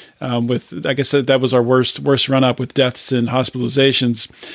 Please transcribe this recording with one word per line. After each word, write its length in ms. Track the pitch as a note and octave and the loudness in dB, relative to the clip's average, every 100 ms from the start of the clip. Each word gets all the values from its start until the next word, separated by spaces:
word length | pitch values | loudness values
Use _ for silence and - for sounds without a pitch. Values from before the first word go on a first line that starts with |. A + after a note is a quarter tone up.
| - - | -20 -12
um, 260 | C3 A#2+ A#2+ | -4 -2 -2
with, 240 | A#2+ - | -4 -6
like 260 | - - C3 | -8 -4 -2
I 40 | |
said, 240 | C3+ C#3+ B2+ | 0 0 2
that 120 | C3+ | 2
was 140 | B2+ | 2
our 80 | B2+ | 2
worst, 380 | A#2+ B2+ A#2+ - | 4 2 2 -2
worst 280 | C#3 C3+ - | 0 0 2
run 160 | C3 | 2
up 160 | C3 B2 | 2 0
with 140 | A#2+ | -4
deaths 360 | - B2+ - - | 0 0 0 -2
and 160 | B2+ A#2 | -2 0
hospitalizations. 1000 | B2+ B2 B2+ A#2+ C3+ C3+ B2 B2 A2+ - - - | -2 -4 -4 -4 2 2 4 0 -2 -6 -12 -18